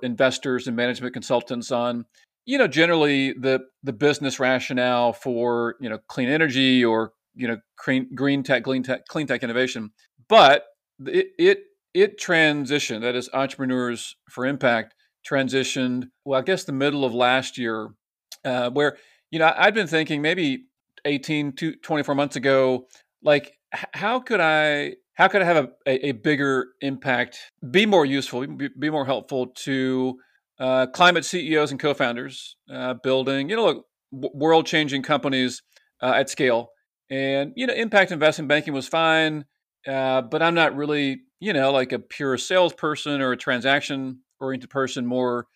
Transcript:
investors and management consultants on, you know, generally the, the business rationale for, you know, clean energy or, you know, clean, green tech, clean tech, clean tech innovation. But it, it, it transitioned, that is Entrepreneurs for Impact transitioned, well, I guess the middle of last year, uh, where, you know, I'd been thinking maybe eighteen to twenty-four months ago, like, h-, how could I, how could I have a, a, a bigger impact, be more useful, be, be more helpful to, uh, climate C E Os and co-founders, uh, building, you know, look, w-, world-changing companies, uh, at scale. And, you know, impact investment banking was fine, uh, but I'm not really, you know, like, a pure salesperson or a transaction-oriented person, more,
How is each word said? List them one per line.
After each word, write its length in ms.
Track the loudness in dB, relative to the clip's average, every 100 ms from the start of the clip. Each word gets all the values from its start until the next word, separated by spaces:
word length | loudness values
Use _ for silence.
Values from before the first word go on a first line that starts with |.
investors 640 | -6 2 2 2 -4 -4 -4
and 80 | -2
management 380 | -2 -2 -8
consultants 580 | -10 -2 -2 0 -8 -4
on, 340 | -2 -2 -4 -10 _ _ _ -4
you 120 | 0
know, 100 | 2
generally 680 | 4 4 4 4 2 0
the, 260 | -2 0 0 -2 _
the 100 | -10
business 460 | 0 0 2 -4 -2
rationale 760 | 0 0 -2 0 2 2 0
for, 600 | -2 -4 -2 0 0 -2 -6
you 100 | -10
know, 100 | -10 -8
clean 220 | -4 0
energy 540 | 2 2 2 4 4
or, 300 | 4 2 -2 _ _
you 140 | -8 -6
know, 100 | -6 _ -10
clean, 360 | -2 -2 -4
green 300 | -2 0 0
tech, 200 | 0 0
clean 200 | 0 -4
tech, 240 | -2 -6 -6
clean 200 | -8 -4
tech 160 | -4
innovation. 480 | -2 -2 -2 -4 -12 _ _ _ _
But 340 | 8 8 6 0 _ _ _ -2
it, 220 | 0 0 2
it, 200 | 4 4 -4 _ _
it 260 | 2 2 0
transitioned, 840 | -2 2 2 2 -2 -2 -2 -4
that 140 | -2 -4
is 140 | -4
Entrepreneurs 840 | -4 -4 -4 -2 -2 -2 -6 -10 -18 _
for 160 | -6 -4
Impact 500 | 0 2 2 -2 _ _ _ -4
transitioned, 800 | -2 0 0 -2 -2 -2 -4 -8 _
well, 160 | -2 -2
I 40 |
guess 220 | 0 -2 -2
the 60 |
middle 320 | -2 0 0
of 100 | -2
last 440 | 2 2 2 -2 -6
year, 320 | -6 -6 -8 -16 _ _ _ -12
uh, 260 | -4 -2 -2
where, 280 | 2 0 0 _ _ _
you 80 | 2
know, 120 | 2 4
I'd 160 | 2
been 140 | 2 0
thinking 340 | -2 -2 -2
maybe 440 | 0 0 -2 -2 -10 _ _ _
eighteen 500 | -4 -4 -2 -4 -4
to 200 | -4 -6 -8
twenty-four 360 | -4 -2 0
months 220 | 0 -2 0
ago, 520 | 2 4 4 0 -4 _ _ _
like, 340 | 2 2 2 _ _
h-, 120 | -12 -10
how 260 | -6 -2 -4
could 200 | 0 2
I, 540 | 4 4 2 0 -4 -10 _ 2
how 120 | 4
could 140 | 4
I 40 | 4
have 120 | 4
a, 120 | 2 -4 -2
a, 220 | 0 -2
a 20 |
bigger 560 | -2 0 0 2 0 -2 _
impact, 580 | -8 -4 -2 -2 -2 -8 -20 _ -2
be 140 | 2 4
more 200 | 4 4
useful, 400 | 0 -4 -8 -8
be, 240 | -8 -10 -6
be 120 | -4
more 140 | -2 -2
helpful 420 | -4 -4 -6 -6 -8
to, 560 | -6 -2 -2 -2 -2 -6 _ _ _ _
uh, 280 | 0 0 0
climate 380 | 4 4 4 -2
C 260 | -6 0
E 60 | 0
Os 140 | 0
and 80 | -2
co-founders, 760 | -2 0 -2 -4 -10 -14 -18 -20 _
uh, 220 | -10 -8
building, 560 | -4 0 0 0 -2 -2
you 60 | 0
know, 100 | 0
look, 200 | 0 -8 _ _
w-, 180 | -10 -10 -2
world-changing 640 | 4 4 4 0 0 -4
companies, 640 | -2 -2 0 -2 -2 -6 _ _ _ _
uh, 120 | 0 0
at 140 | 0
scale. 400 | 0 2 2 -2 _ _ _ _
And, 440 | -6 -2 -2 -4 -4
you 100 | -4
know, 60 |
impact 380 | -2 2 2 2
investment 360 | 2 2 2 0
banking 240 | 0 0
was 140 | -6 -2
fine, 580 | 0 2 2 0 -4 -10 _ _ _ -6
uh, 340 | -2 0 0
but 200 | -2 0
I'm 140 | 2 4
not 200 | 2 2
really, 460 | -2 -2 -2 -4 _ _
you 140 | -4
know, 180 | 2 2
like, 200 | 2 0
a 60 | -4
pure 380 | -8 -6 -4 -2
salesperson 840 | 0 2 2 0 -4 -4 -4 -2
or 100 | -2
a 60 | -2
transaction-oriented 1300 | -2 -2 2 0 0 -6 -8 -10 _ _ -8 -8 -6
person, 360 | -4 -4 -4 -4
more, 420 | 0 0 -2 -8